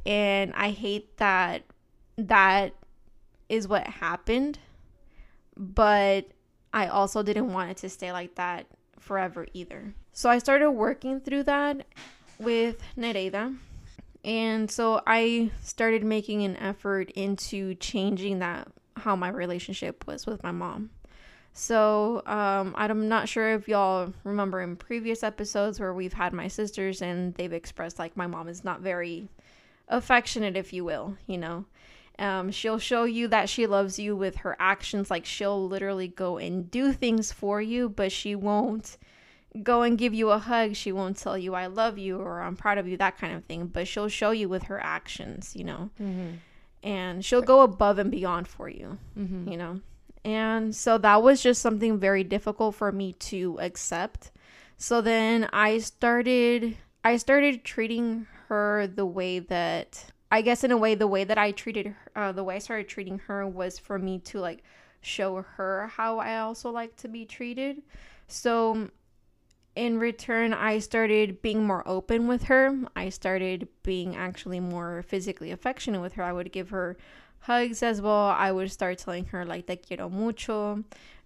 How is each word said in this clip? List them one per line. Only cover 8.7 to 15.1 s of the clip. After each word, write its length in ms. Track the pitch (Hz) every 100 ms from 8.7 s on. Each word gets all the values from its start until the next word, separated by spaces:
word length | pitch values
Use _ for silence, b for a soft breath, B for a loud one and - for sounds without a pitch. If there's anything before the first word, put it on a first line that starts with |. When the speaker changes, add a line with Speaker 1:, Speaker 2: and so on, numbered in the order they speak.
| _ _ _
Speaker 1:
forever 480 | - 196 185 175 -
either. 400 | 180 175 - 214 - -
So 160 | - 247
I 100 | 240
started 320 | 269 277 302
working 480 | 240 220 277 254 269
through 240 | 269 277
that 420 | 285 285 294 277 - B B B B -
with 420 | 226 233 233 226 B 254
Nereida. 580 | 233 202 185 196 247 262 B B B B - -
And 460 | 214 226 226 220 214
so 320 | - 226 220
I 440 | -